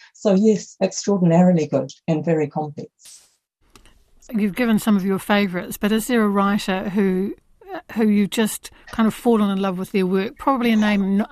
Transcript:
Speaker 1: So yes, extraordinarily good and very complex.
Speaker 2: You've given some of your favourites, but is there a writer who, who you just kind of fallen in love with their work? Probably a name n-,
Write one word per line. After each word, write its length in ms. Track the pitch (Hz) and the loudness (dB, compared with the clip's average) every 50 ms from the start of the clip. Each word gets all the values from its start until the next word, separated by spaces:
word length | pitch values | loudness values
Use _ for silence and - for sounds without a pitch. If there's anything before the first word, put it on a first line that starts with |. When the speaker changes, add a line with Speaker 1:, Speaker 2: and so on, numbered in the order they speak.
| - - _ | -20 -20 _
Speaker 1:
So 220 | - - 214 190 | -4 0 2 2
yes, 420 | 190 214 220 214 180 - - - - 196 | 4 4 4 2 2 0 -8 -8 -4 -4
extraordinarily 840 | 190 - - - - 202 190 180 170 165 170 180 180 180 165 151 | -4 -4 -4 -2 -2 0 2 4 4 6 6 6 6 4 4 2
good 240 | 139 - 135 131 143 - _ - | 0 -2 -2 -2 -4 -10 _ -6
and 160 | - 165 151 143 | -4 -4 -2 0
very 240 | 170 165 156 151 | -2 0 0 -2
complex. 800 | 143 - 156 151 147 147 - - - _ _ - - - - _ _ _ _ _ _ _ _ _ _ _ - _ - _ _ _ _ _ _ _ - 269 | -4 -4 -6 -8 -8 -10 -12 -16 -16 _ _ -20 -20 -20 -20 _ _ _ _ _ _ _ _ _ _ _ -20 _ -20 _ _ _ _ _ _ _ -8 -4
Speaker 2:
You've 200 | 214 208 208 170 | -2 -2 -2 0
given 240 | - 247 233 220 202 | -2 0 2 2 0
some 200 | - 233 208 196 | 2 2 2 2
of 60 | 180 | 2
your 120 | 196 190 185 | 0 -2 -2
favourites, 600 | - - 208 202 202 190 175 175 202 - 214 - | -2 0 0 0 0 0 -2 -6 -8 -8 -10 -4
but 140 | - 202 220 | -2 0 0
is 160 | 220 220 - | 0 -2 0
there 140 | 247 233 220 | 0 2 2
a 60 | 208 | 2
writer 600 | 196 202 196 196 202 208 - - 190 185 - 208 | 2 2 0 2 0 -2 -2 -2 -4 -4 -4 -4
who, 440 | 175 214 196 190 185 185 190 214 - - _ _ _ _ - 370 381 - - - - | -2 0 0 2 2 0 -2 -4 -6 -10 _ _ _ _ -20 -16 -14 -14 -14 -10 -4
who 120 | 214 240 | 0 2
you 200 | 214 208 208 208 | 2 2 2 0
just 440 | 170 - - 220 208 - - - - - - - - | 0 0 -2 -2 -2 -2 -6 -14 -18 -20 -20 -20 -12
kind 180 | - - 226 | -4 0 0
of 80 | 220 - | 0 0
fallen 340 | - - 247 233 220 208 196 | 0 0 2 2 2 2 0
in 140 | 196 190 196 | 0 -2 -2
love 160 | 196 185 180 | -4 -4 -6
with 140 | 190 - - | -8 -4 -2
their 140 | 202 185 | -2 0
work? 300 | 180 185 190 190 - - | 0 0 0 -2 -2 -6
Probably 360 | - - 294 269 247 240 233 226 | -6 -2 -2 0 0 2 2 2
a 40 | |
name 440 | 214 214 214 208 202 196 190 196 196 | 2 2 2 2 0 0 0 0 0
n-, 60 | 214 - | 0 0